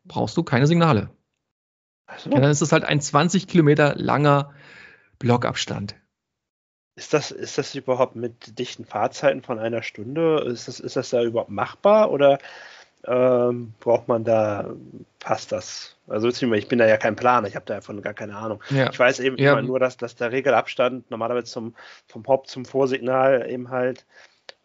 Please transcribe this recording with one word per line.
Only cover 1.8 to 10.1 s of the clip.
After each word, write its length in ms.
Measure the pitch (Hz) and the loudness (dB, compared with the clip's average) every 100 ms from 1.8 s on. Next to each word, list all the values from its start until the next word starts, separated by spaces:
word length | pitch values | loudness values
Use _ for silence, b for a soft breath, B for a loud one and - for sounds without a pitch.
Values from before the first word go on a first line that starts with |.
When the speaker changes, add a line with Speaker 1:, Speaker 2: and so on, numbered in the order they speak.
| _ _ - | _ _ -20
Speaker 2:
Ach 120 | - | -14
so. 100 | - | -2
Speaker 1:
Ja, 120 | 277 | 2
dann 100 | 139 | 4
ist 100 | 147 | 2
es 100 | 156 | 4
halt 120 | 160 | 2
ein 180 | - 151 | 2 -2
zwanzig 460 | - 143 165 190 - | 2 2 2 0 0
Kilometer 480 | 185 147 151 143 - | 4 6 6 4 2
langer 580 | 123 123 147 143 143 B B B B B B B | -2 2 4 4 0 B B B B B B B
Blockabstand. 800 | 120 120 - - - - 101 - _ _ _ _ _ _ _ _ _ - | 0 2 0 -4 -8 -8 -10 -14 _ _ _ _ _ _ _ _ _ -18
Speaker 2:
Ist 160 | - | -4
das, 180 | 151 - | -4 -4
ist 260 | - 117 - | -12 -10 -8
das 160 | 135 | -8
überhaupt 420 | 139 127 127 127 117 | -8 -4 -2 -2 -4
mit 440 | 120 117 - 110 | -10 -10 -18 -12
dichten 260 | 123 - 117 | -10 -12 -10
Fahrzeiten 560 | 107 120 - 143 135 | -4 -4 0 -2 -2
von 160 | - 113 | -6 -6
einer 240 | 113 113 | -4 -6
Stunde? 600 | - - 107 | -8 -12 -8